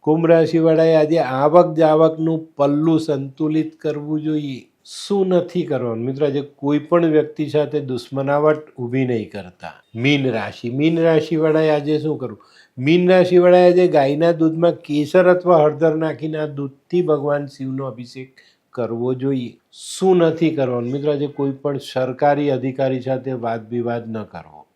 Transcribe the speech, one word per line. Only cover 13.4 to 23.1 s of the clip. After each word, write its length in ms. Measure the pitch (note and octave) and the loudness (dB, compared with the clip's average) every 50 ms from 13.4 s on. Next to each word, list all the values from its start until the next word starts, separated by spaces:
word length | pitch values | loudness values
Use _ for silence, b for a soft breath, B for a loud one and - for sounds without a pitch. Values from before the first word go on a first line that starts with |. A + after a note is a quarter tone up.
| F3 F3+ F3+ F3+ F3+ F3+ F3 | 6 6 6 8 6 6 6
આજે 160 | F3+ F#3 F3 | 6 2 4
ગાયના 440 | D3+ D3+ C#3 C#3 C#3+ D3 E3 E3+ E3+ | 4 2 2 2 0 2 2 0 2
દૂધમાં 400 | D#3 D#3+ D#3+ D#3+ D#3+ E3+ E3+ D#3 | 2 0 0 0 2 0 0 0
કેસર 540 | - - - D3 D3 D3 C#3 - F#3 F3+ | 0 -6 -4 -2 -2 -2 2 2 4 4
અથવા 360 | F3+ F3+ F3+ F3+ F3 F3+ D#3+ D3+ | 6 4 2 4 2 4 4 4
હળદર 320 | D3+ D3 C3+ D#3+ D#3+ D3+ | 2 2 2 0 0 0
નાખીને 440 | D#3+ D#3+ D#3 D3 B2 D3+ D#3+ D#3 D#3 | 0 -2 -4 -6 -6 -8 -8 -6 -6
આ 80 | D3+ | -6
દૂધથી 560 | D3+ C#3+ C#3 C#3+ C#3 C#3 _ _ _ - F3 F3 | -8 -8 -8 -10 -10 -10 _ _ _ -2 -2 0
ભગવાન 440 | D3+ D#3 D3 C3+ D3 D3 D3 C#3+ | 2 0 0 0 -2 -2 -2 -4
શિવનો 380 | C#3 - - C3+ C3 C3 C3+ C3+ | -8 -12 -12 -10 -8 -8 -8 -8
અભિષેક 480 | C3+ C3 A#2+ B2 A#2+ - C3 C3 C3 _ b b b b b b _ | -8 -10 -12 -16 -16 -16 -18 -18 -18 _ b b b b b b _
કરવો 440 | _ - A#2+ G#2+ A#2 A#2 A#2+ B2+ C3 | _ -6 -6 -4 -4 -4 -2 -4 -4
જોઈએ. 420 | B2+ B2+ C#3 C#3 C3 A#2+ A2+ - _ _ _ _ | -2 -2 -2 -2 -2 -4 -8 -12 _ _ _ _
શું 440 | - - - - - F#3 F#3+ F#3 | -20 -18 -16 -8 -2 2 4 4
નથી 340 | F3+ E3+ D#3+ D#3 D#3+ E3+ D#3+ | 4 4 2 2 0 -2 -2
કરવાનું? 400 | - C#3 C3+ B2+ B2 A#2+ A#2+ A#2+ | 0 -2 -2 -2 -2 -4 -4 -4
મિત્રો, 220 | C3 C#3+ C#3 D3+ D3 | -6 -4 -2 -2 -2
આજે 140 | C#3 D3 | -2 -4
કોઈ 240 | C#3 C#3 - C#3 C#3 | -6 -4 -4 -4 -4
પણ 280 | C3+ C3+ _ D3 C#3+ C#3 | -4 -4 _ -6 -6 -6
સરકારી 720 | C#3 - - C3 C3 B2+ B2+ C3 D3+ C#3+ C#3+ C#3+ D3 D3 | -8 -6 -4 -4 -4 -4 -4 0 0 0 2 2 0 -2
અધિકારી 500 | C3+ B2 A#2+ C3+ B2+ C3+ C3+ C3+ C3 B2 | -2 -2 -4 -6 -4 -2 -2 -2 -2 -4
સાથે 320 | A#2 C3 | -4 -4